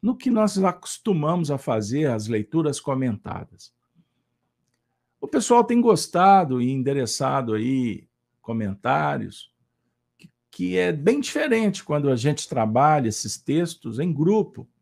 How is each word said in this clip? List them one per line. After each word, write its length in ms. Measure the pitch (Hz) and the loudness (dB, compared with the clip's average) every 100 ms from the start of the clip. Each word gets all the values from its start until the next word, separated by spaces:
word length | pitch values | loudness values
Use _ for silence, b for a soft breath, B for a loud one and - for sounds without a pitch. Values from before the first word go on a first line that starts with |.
no 140 | 208 254 | -2 -2
que 160 | 269 | 0
nós 260 | 226 214 196 | 2 2 2
acostumamos 920 | 190 175 - - - 180 151 175 151 | 0 -2 -12 -8 -2 0 0 0 0
a 60 | 139 | -4
fazer, 520 | - 113 104 135 151 | -2 -2 -2 -2 0
as 160 | 113 107 | -2 -2
leituras 540 | 113 104 160 151 143 | -4 -2 -2 -2 -4
comentadas. 920 | - 131 131 107 - - - - - _ _ _ _ _ _ _ _ _ _ _ _ _ _ _ | -4 -2 -2 -4 -8 -12 -14 -20 -20 _ _ _ _ _ _ _ _ _ _ _ _ _ _ _
O 80 | - | -4
pessoal 340 | 269 - 240 | -2 4 4
tem 200 | 233 240 | 4 4
gostado 800 | 233 190 - 175 190 196 165 127 | 4 2 2 4 6 6 4 0
e 100 | 123 | 0
endereçado 840 | 135 131 139 120 - 135 135 120 | 0 -2 -2 -2 -2 -2 0 0
aí 540 | 107 120 131 120 87 - _ _ _ | -2 0 0 -2 -4 -12 _ _ _
comentários 1120 | - 113 104 98 123 143 147 139 104 - - _ _ _ _ _ _ _ | -8 -4 -4 -4 -2 0 0 -4 -8 -14 -20 _ _ _ _ _ _ _
que, 140 | - _ _ | -20 _ _
que 280 | - 180 185 | -6 -2 0
é 160 | 180 | 0
bem 260 | 160 156 277 | 0 0 0
diferente 640 | - 294 302 226 220 196 | -2 -4 0 2 0 -2
quando 260 | - 147 143 | -4 -2 0
a 60 | 127 | 0
gente 320 | 131 143 - | 0 -2 -4
trabalha 640 | 131 110 117 147 151 117 | -2 0 2 4 4 0
esses 280 | 104 104 - | -4 -8 -10
textos 600 | - 147 170 - 127 113 | -2 -2 -2 -6 -10 -6
em 140 | 175 | -4
grupo 560 | 143 156 214 - - 127 _ | 0 2 2 0 -8 -20 _